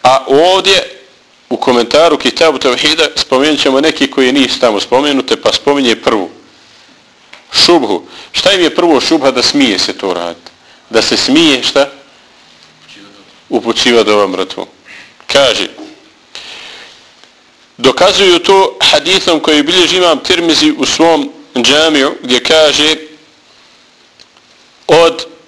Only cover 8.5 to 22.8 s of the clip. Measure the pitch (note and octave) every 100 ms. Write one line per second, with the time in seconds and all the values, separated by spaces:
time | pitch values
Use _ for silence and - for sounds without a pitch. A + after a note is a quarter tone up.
8.5 | G3 E3 - F3 C#3 - D#3+ C3+ B2 -
9.5 | C#3+ C3 F#2+ - F#2+ G2 F2 E2+ E2+ -
10.5 | _ _ _ _ A2 - A2+ - C#3+ E3
11.5 | B2+ A2+ C#3+ C#3 - - _ _ _ _
12.5 | _ _ _ - - - - - _ _
13.5 | A#2+ A#2 A2+ B2+ A#2 G#2 G#2 G2 F#2 F#2
14.5 | - - _ - - - _ - C#3+ C3+
15.5 | G#2+ G2 - - - _ _ _ - -
16.5 | - - - - - - _ - _ _
17.5 | _ _ - B2+ - F#3 F#3 G3 F3 -
18.5 | F#3+ F#3+ - - D3+ D3 F#3+ - D#3+ D#3
19.5 | D3+ D3 F#3 D#3+ F#3 F3 D3+ - F3+ E3+
20.5 | D3 D3+ - B2+ - E3 D#3 C#3 - -
21.5 | B2+ A#2+ C#3+ D#3+ D3+ C#3 - B2+ B2 -
22.5 | D#3+ D#3 C3+